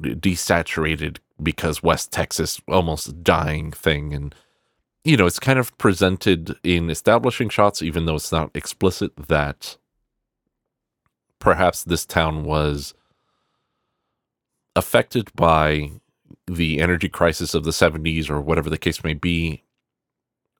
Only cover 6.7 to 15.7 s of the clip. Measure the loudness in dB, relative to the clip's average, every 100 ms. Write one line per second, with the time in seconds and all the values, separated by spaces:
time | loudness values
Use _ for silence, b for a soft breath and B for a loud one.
6.7 | 0 0 0 2 4 2 -2 -4 2 2
7.7 | 2 -4 -2 -2 -2 -2 -2 -2 -6 -10
8.7 | 0 0 0 -6 -8 0 0 0 -6 -14
9.7 | -18 _ _ _ _ _ _ _ _ _
10.7 | _ _ _ _ _ _ _ 2 4 4
11.7 | 0 -2 -4 0 0 0 -2 -2 0 0
12.7 | -2 -6 -16 _ _ _ _ _ _ _
13.7 | _ _ _ _ _ _ _ _ _ _
14.7 | -4 2 0 0 -4 -6 2 4 6 4